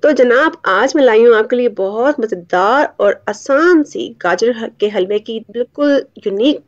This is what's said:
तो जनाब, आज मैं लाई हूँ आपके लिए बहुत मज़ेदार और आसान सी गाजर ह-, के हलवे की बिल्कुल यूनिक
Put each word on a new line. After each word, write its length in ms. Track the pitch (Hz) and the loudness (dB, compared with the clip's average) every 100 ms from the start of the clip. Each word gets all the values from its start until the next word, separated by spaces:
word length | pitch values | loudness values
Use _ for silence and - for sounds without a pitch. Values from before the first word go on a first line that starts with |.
तो 80 | 277 | 2
जनाब, 440 | 294 247 240 311 - - | 2 2 4 0 -2 -4
आज 240 | 190 254 311 | -2 0 2
मैं 60 | |
लाई 180 | 262 220 | 2 4
हूँ 120 | 233 226 | 4 4
आपके 200 | 226 247 | 2 -2
लिए 120 | 247 208 | -2 -4
बहुत 420 | 190 208 254 294 | -6 -2 -2 -2
मज़ेदार 640 | 220 185 170 180 190 262 294 _ | -4 -8 -4 -2 0 0 -2 _
और 140 | 202 190 - | -2 -2 -6
आसान 540 | 208 - 277 339 349 | -10 -2 0 4 2
सी 240 | 294 - - 233 | 0 -6 -10 -6
गाजर 280 | 180 180 226 | -4 -2 -2
ह-, 160 | 233 226 | -2 -8
के 180 | _ 208 | _ -4
हलवे 300 | 208 185 208 | -2 -2 -4
की 180 | 208 226 226 | -6 -14 -12
बिल्कुल 440 | 220 247 - 294 277 262 - - | -10 -10 -4 0 0 -4 -10 -8
यूनिक 320 | 196 254 285 | -2 0 -2